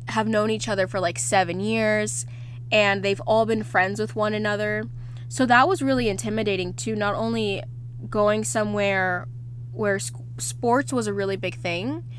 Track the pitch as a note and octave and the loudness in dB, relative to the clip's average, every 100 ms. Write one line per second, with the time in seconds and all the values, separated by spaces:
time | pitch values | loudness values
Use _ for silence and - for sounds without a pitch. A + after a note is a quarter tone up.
0 | - A3 G#3+ G#3+ G#3+ A3 - G3 F#3 G3 | -4 -2 2 2 2 0 -2 0 0 0
1 | F3 E3+ - G3 F3 F3+ G#3 A3+ G#3+ G#3+ | 0 0 2 4 4 0 0 2 2 2
2 | G#3+ - - - - - - G#3+ G3+ G3 | 0 -4 -8 -10 -12 -12 0 4 4 2
3 | G3 G3 - A3 A3 A3 G#3 F#3+ F#3 G3+ | 0 0 2 2 4 0 0 2 2 0
4 | G#3+ G#3+ G#3 G#3+ G#3+ G#3 G#3 G#3+ A3 - | -4 -2 0 0 0 0 -2 -2 -6 -10
5 | - - - - B3+ A#3+ D4 F#4+ C4+ C4 | -10 -12 -6 0 6 6 6 4 2 2
6 | A3+ G3 G#3+ G#3+ G#3 F#3+ F3+ F3+ A3+ G#3+ | 2 0 -2 0 0 0 -2 -4 -4 0
7 | G#3 G3+ A3+ A3+ G#3+ F#3+ - - - - | 0 0 0 0 0 -2 -6 -10 -10 -10
8 | - G#3+ G#3 G#3+ G#3+ A3+ G#3 G#3 G3+ F#3+ | -4 2 4 4 0 0 0 2 2 2
9 | F#3 F3+ - - - - - - G#3 G3 | 2 0 -4 -10 -12 -12 -10 -2 0 0
10 | - - - - - - A#3+ B3 C#4 B3+ | -2 -8 -12 -8 -6 -2 2 2 2 0
11 | G#3+ G3+ G3 G3 F3+ - F#3 F3 A3 D#4+ | 0 0 -2 -2 -4 -4 -4 -2 -2 -6
12 | - | -8